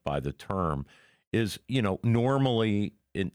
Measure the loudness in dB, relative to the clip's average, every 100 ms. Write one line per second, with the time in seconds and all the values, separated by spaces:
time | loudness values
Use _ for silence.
0 | -4 -4 -4 -8 -6 -2 0 -2 -6 -16
1 | _ _ _ -2 -2 -6 -4 -2 0 0
2 | 2 2 2 2 2 2 2 0 -2 -8
3 | _ -6 -4